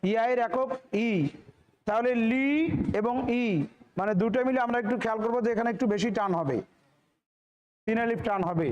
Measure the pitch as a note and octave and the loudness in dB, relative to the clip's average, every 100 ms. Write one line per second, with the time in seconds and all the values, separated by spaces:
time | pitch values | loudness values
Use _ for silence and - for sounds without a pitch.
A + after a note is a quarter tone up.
0 | F#3 A3 A#3 B3 A#3 B3 C4 C4 - G3+ | 0 2 2 2 0 0 -2 -4 -4 -2
1 | A#3 G3+ D3 - - - _ _ - G#3+ | 2 2 0 -2 -20 -20 _ _ -2 0
2 | A#3+ B3 A3+ B3+ C4+ D4 E4 - - G3+ | 2 2 2 2 2 2 0 0 0 0
3 | G#3+ B3 B3 A#3+ A#3+ F3 C#3 - - - | 0 -2 -2 0 0 0 -2 -8 -14 -4
4 | G3 G3 A3 A#3 B3+ C4 A#3+ A#3+ G#3+ A#3+ | 0 2 2 2 0 0 0 0 0 -2
5 | A3+ A3 A3 B3 A3+ A3 A#3 A3 B3+ G#3 | -2 -2 -2 0 0 0 -2 0 0 0
6 | A3 G#3 G3+ E3+ D3+ A#2+ F#2+ _ _ _ | 0 0 0 0 0 -2 -4 _ _ _
7 | _ _ _ _ _ _ _ _ - A3 | _ _ _ _ _ _ _ _ -4 -2
8 | A#3 A#3 - G3 F3 E3+ D3+ | 0 -2 -2 -2 0 0 0